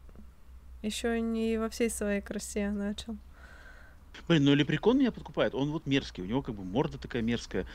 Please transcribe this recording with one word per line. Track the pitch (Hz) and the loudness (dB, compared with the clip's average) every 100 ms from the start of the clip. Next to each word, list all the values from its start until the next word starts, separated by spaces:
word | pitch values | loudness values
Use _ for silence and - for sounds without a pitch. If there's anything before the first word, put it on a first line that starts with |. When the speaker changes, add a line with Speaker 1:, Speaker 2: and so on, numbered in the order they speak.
| - - - - - - - - | -14 -16 -16 -18 -20 -18 -18 -8
Speaker 1:
еще | 214 - 240 233 | -6 -2 -2 0
не | 226 226 226 220 | 0 0 0 0
во | 226 | -2
всей | - 233 | 0 0
своей | - 208 202 | 0 0 0
красе | - 208 - 214 202 | -2 -8 -4 -2 0
начал. | 208 202 208 - 214 - - - - - - - - - - - | 0 -2 -4 -8 -10 -12 -20 -18 -18 -18 -20 -20 -20 -18 -14 2
Speaker 2:
Блин, | 165 139 | 6 8
ну | 143 | 6
Лепрекон | 143 147 202 262 | 4 4 4 6
меня | 247 | 4
подкупает, | - - 160 117 | 0 -8 2 2
он | 123 147 | 2 0
вот | 160 143 | -2 2
мерзкий, | 135 - - | 0 0 -8
у | 92 | -2
него | 127 | -2
как | 131 104 | -2 -6
бы | |
морда | 92 107 160 139 | -2 0 0 -2
такая | - 123 | -6 -2
мерзкая, | 113 117 - 98 87 | 0 0 -2 -4 -4